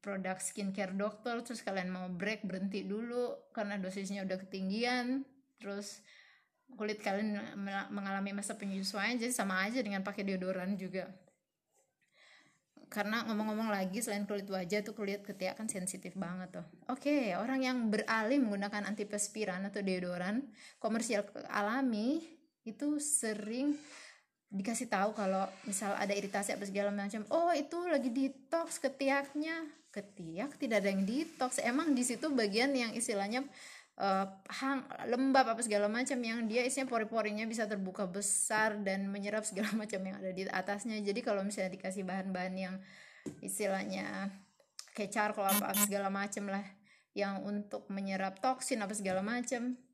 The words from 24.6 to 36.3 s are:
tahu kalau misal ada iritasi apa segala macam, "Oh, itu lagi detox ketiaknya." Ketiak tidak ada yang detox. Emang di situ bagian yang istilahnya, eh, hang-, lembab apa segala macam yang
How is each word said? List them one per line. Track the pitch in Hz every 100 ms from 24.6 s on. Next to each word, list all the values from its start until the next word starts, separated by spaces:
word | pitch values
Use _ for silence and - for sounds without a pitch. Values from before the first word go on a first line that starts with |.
| 196 226 240
tahu | 202 185
kalau | 220 190 190 190 - -
misal | 196 202 -
ada | 196 202
iritasi | 196 196 196 -
apa |
segala | 196 196 202
macam, | 202 202 214 208
"Oh, | 311 339
itu | 320 294 339
lagi | 359 294 247
detox | 240 269 - - 330 330 -
ketiaknya." | 262 269 269 277 277 294 311 330 311 - _
Ketiak | - 196 - 165 165 - -
tidak | 262 220
ada | 196
yang | 196
detox. | 190 254 320 - 254 -
Emang | 233 254 330
di | 254 247
situ | 233 311
bagian | 269 214 202 262
yang | 269 233 220
istilahnya, | 233 202 196 240 277 - - - - -
eh, | 196 190 196 190 - -
hang-, | 269 269 254 - 233
lembab | 240 269 269 247
apa | 226
segala | 240 208 208
macam | 226 262 262
yang | 226